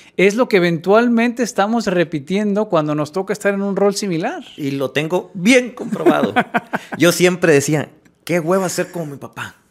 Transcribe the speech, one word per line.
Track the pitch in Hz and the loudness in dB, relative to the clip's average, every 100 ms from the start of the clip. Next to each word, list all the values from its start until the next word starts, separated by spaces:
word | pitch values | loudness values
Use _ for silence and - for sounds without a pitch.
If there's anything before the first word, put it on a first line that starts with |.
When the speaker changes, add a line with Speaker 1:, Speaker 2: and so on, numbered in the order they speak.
| - - | -16 0
Speaker 1:
es | 190 | 2
lo | 208 240 | 2 2
que | 190 | 2
eventualmente | 175 165 180 214 240 233 240 240 | 2 0 2 4 4 2 0 -2
estamos | 233 - 202 233 208 | -4 -2 0 0 0
repitiendo | 180 165 151 135 190 214 202 214 | 0 0 -2 -4 -2 0 -2 0
cuando | 165 151 | 0 0
nos | 151 147 | -2 -4
toca | 185 190 | -4 -4
estar | 190 202 | -2 -2
en | 202 | -2
un | 202 190 | -2 0
rol | 202 | 0
similar. | 202 202 160 214 359 - - | 0 -4 -2 -4 -8 -14 -8
Speaker 2:
Y | 139 | -6
lo | 139 131 | -2 -2
tengo | 143 156 180 - | -2 -2 -4 -4
bien | 190 185 254 247 | -2 4 4 2
comprobado. | - - - - 151 143 | -8 -8 -2 2 2 0
Speaker 1:
<laughs> | 233 - 233 - - - - | 0 -2 -4 -4 -10 -8 2
Speaker 2:
Yo | 165 | 2
siempre | 170 180 180 180 | 4 2 2 4
decía, | 143 139 151 - _ _ _ | 4 4 -2 -4 _ _ _
"Qué | - 170 | -4 -4
hueva | 156 190 180 | 0 0 -2
ser | - 170 | -4 -6
como | 175 151 | -8 -10
mi | 135 | -12
papá". | 113 - 110 - _ | -16 -14 -14 -16 _